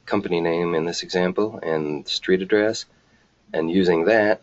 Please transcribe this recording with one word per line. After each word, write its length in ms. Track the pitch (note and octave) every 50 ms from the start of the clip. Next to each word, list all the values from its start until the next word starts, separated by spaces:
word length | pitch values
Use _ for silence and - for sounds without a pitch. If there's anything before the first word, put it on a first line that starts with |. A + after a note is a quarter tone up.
| _
company 360 | - A2+ G#2 G2+ G2 F2+ E2+
name 320 | E2+ E2 E2 E2+ F2 E2+ E2+
in 120 | D#2+ D#2+
this 180 | E2+ E2 - -
example 560 | E2+ - F2+ F2+ F2+ F2+ - G#2 A2 A2 A#2
and 460 | - E2 D#2+ D#2 D2+ D2 D2+ C#2+ C#2 -
street 340 | - - - - F#2+ F#2
address, 440 | F#2+ F#2 G#2+ G#2 G#2 A2 A2 - - - _ _ _ _ _ _ _ _ _ _ _ _
and 180 | - D#2+ D#2+ E2
using 360 | E2+ G2 F#2 F2 E2+ E2 E2
that, 360 | F#2 A2+ A2 G#2 G#2 G2+ -